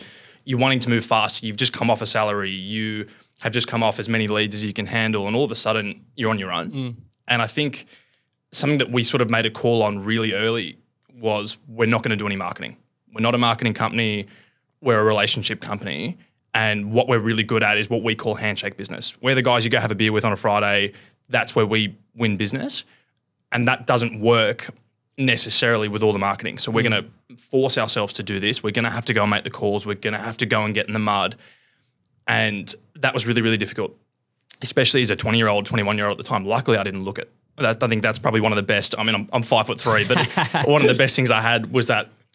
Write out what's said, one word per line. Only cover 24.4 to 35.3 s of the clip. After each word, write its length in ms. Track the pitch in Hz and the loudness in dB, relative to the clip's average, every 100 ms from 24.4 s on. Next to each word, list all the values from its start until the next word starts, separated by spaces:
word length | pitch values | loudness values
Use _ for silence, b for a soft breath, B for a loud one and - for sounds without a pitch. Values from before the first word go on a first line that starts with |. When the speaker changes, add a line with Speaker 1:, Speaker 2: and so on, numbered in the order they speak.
| 107 117 - - _ _ _ - | 4 -2 -10 -18 _ _ _ -2
Speaker 1:
necessarily 680 | 131 113 113 - 120 113 107 | 0 2 2 2 4 2 0
with 160 | 104 | 2
all 100 | 107 | 2
the 60 | 101 | 2
marketing. 400 | 98 98 107 - | 0 -2 -6 -6
So 120 | - | -2
we're 120 | 110 | 2
Speaker 2:
Mm. 60 | 117 | 2
Speaker 1:
gonna 480 | 104 - _ _ 123 - | 0 -2 _ _ -20 -2
force 300 | 135 131 123 | 0 2 0
ourselves 340 | 107 117 101 | 0 0 -2
to 100 | - | -6
do 160 | 98 98 | -4 -2
this. 220 | 104 - | 0 -2
We're 80 | 107 | -2
gonna 220 | 113 117 | -2 -2
have 140 | 110 120 | -4 -2
to 80 | 107 | 0
go 80 | |
and 80 | 104 | 2
make 140 | 104 - | 0 -4
the 40 | |
calls. 340 | - 104 104 | -4 -2 -2
We're 120 | 104 98 | -4 -6
gonna 240 | 107 104 | -4 -6
have 180 | 113 110 | -8 -6
to 80 | 107 | -2
go 180 | 113 | 0
and 120 | 107 104 | 0 -2
get 100 | 101 | -2
in 80 | |
the 60 | 110 | -2
mud. 380 | 107 101 92 - b b b b b _ _ _ - | 0 0 -2 -6 b b b b b _ _ _ -2
And 460 | 113 110 101 - - _ 151 | 0 0 -2 -6 -8 _ -2
that 180 | 131 | -2
was 120 | 123 113 | 0 0
really, 160 | 117 | 2
really 160 | 113 107 | 2 2
difficult, 400 | 104 - 95 - _ _ _ _ _ - | -2 -4 -8 -8 _ _ _ _ _ -6
especially 400 | - 139 127 135 | -2 2 4 4
as 80 | 110 | 2
a 60 | 95 | 0
twenty-year-old, 500 | 113 | 2